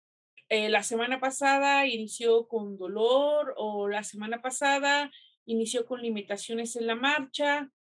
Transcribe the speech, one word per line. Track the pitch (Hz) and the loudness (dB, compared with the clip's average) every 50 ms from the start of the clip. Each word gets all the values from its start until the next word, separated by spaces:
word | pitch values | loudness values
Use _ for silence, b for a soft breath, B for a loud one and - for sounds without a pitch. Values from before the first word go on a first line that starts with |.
| _ _ _ _ _ _ _ - - - | _ _ _ _ _ _ _ -14 -4 -2
eh, | 226 214 214 220 | 0 0 2 2
la | 214 208 202 | 2 0 0
semana | - 233 226 233 247 262 247 | 0 -2 -2 -2 -2 -2 -2
pasada | 254 269 269 - 277 269 277 277 277 277 277 277 277 | -2 -2 -2 0 2 4 4 4 4 4 4 4 2
inició | 262 233 220 220 208 - - 233 233 226 233 233 | 2 0 -4 -6 -8 -6 0 2 4 4 4 2
con | - 233 220 208 202 196 | 0 -4 -6 -6 -6 -8
dolor | 180 185 190 202 214 226 240 254 277 294 294 294 294 294 269 - | -8 -6 -6 -2 2 4 4 4 4 4 4 2 0 0 -2 -4
o | - 214 214 208 202 202 | -4 -4 -4 -2 -2 -2
la | 202 208 214 208 | -2 -2 -4 -6
semana | - - 208 214 220 233 233 | -8 -10 -8 -8 -6 -6 -4
pasada | - 262 254 - 285 277 277 277 285 277 285 285 294 285 B B B B B B _ | -4 -6 -2 0 2 2 2 4 2 2 2 2 0 -4 B B B B B B _
inició | 233 226 226 226 226 254 240 233 | -2 -2 -2 0 0 -2 -2 -2
con | - 254 240 | -4 -6 -4
limitaciones | 240 233 220 208 196 - 202 202 - - 226 233 233 233 - | -4 -4 -4 -4 -4 -6 -6 -6 -6 -6 -6 -6 -6 -6 -4
en | 233 226 | -4 -2
la | 226 226 | -2 0
marcha. | 240 254 285 302 302 269 - - 285 285 285 285 294 277 277 _ _ _ _ | 0 2 2 2 0 -2 -4 -4 0 0 2 2 0 -2 -8 _ _ _ _